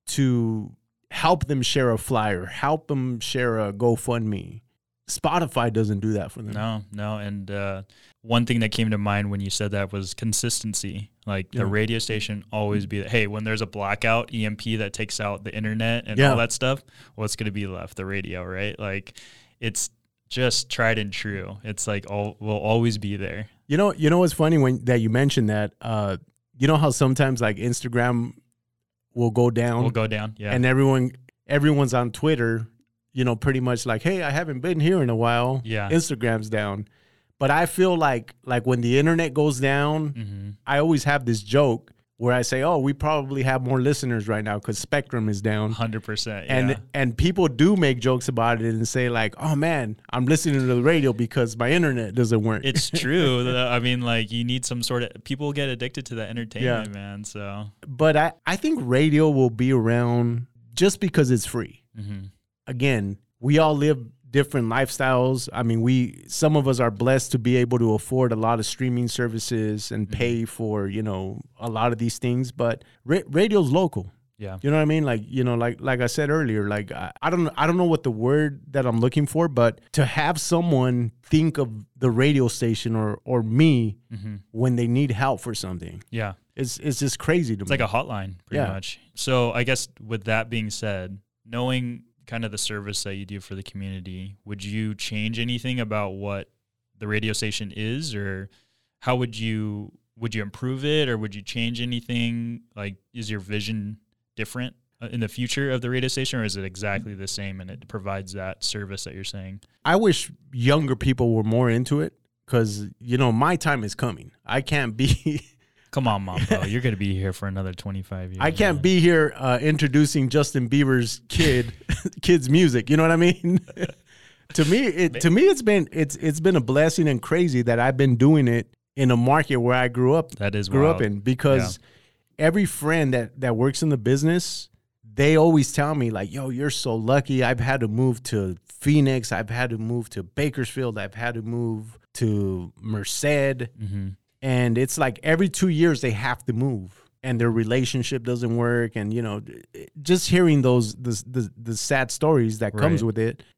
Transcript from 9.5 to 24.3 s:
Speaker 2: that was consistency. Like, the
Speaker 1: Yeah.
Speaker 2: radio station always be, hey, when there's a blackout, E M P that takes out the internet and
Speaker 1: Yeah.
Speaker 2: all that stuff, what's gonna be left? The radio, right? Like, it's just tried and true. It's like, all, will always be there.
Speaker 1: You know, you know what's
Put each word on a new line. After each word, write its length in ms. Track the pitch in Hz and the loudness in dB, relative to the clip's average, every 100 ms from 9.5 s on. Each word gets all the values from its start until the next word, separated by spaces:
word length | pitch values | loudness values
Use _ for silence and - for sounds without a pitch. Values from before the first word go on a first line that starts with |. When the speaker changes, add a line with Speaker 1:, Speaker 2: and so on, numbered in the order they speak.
| - 104 | -4 -2
Speaker 2:
that 200 | 101 98 | -4 -4
was 220 | 101 92 | -6 -8
consistency. 960 | - 110 101 120 - 110 - 98 101 104 _ 107 | -6 -4 -2 -2 -4 -6 -6 -8 -10 -14 _ -6
Like, 260 | 98 90 | -6 -4
the 80 | 120 | -4
Speaker 1:
Yeah. 60 | 101 | 0
Speaker 2:
radio 320 | 107 110 113 | 0 0 -2
station 440 | - 107 107 104 - | -4 -4 -6 -8 -6
always 340 | 107 104 104 101 | -4 -2 -2 -2
be, 180 | 101 | -6
hey, 240 | 95 117 104 | -2 0 0
when 160 | 107 | -2
there's 180 | 110 110 | -4 -4
a 40 | 104 | -4
blackout, 680 | 104 98 107 113 113 - | -4 -4 -2 0 0 -2
E 120 | 113 107 | -4 -4
M 100 | 107 | -4
P 220 | 113 110 | -4 -4
that 160 | 101 | -4
takes 260 | - 107 - | -6 -6 -6
out 240 | 104 98 | -6 -6
the 100 | 104 | -8
internet 520 | 107 107 110 113 120 - | -6 -4 -2 -2 -2 -2
and 100 | 117 | 2
Speaker 1:
Yeah. 140 | 139 | 4
Speaker 2:
all 60 | 117 | 4
that 140 | 117 | 0
stuff, 300 | - 131 135 - - - - | 0 -2 -2 -8 -20 -18 -8
what's 200 | 107 - | -6 -4
gonna 160 | 107 | -6
be 160 | 101 98 | -4 -6
left? 300 | 90 82 - | -8 -12 -10
The 80 | 95 | -6
radio, 380 | 98 - 90 90 | -6 -6 -8 -8
right? 340 | 92 104 - | -6 -6 -6
Like, 400 | 101 98 - - - - _ - | -8 -8 -10 -20 -20 -20 _ -8
it's 300 | 113 - - _ _ _ - | -6 -4 -6 _ _ _ -10
just 400 | 127 123 - - | -2 0 0 -2
tried 280 | - 113 110 | 0 0 0
and 140 | 101 | -2
true. 460 | - 107 98 95 104 | -6 -8 -8 -10 -12
It's 240 | 110 101 107 | -10 -8 -4
like, 220 | 101 98 | -4 -4
all, 280 | 101 104 - | -4 -4 -6
will 180 | 107 107 | -4 -2
always 400 | 107 117 117 104 | 2 2 2 0
be 200 | 101 101 | -4 -6
there. 320 | 92 90 107 _ - | -8 -10 -12 _ -2
Speaker 1:
You 80 | 151 | 2
know, 160 | 202 | 2
you 160 | - 151 | 2 4
know 100 | 175 | 4
what's 140 | 175 | 4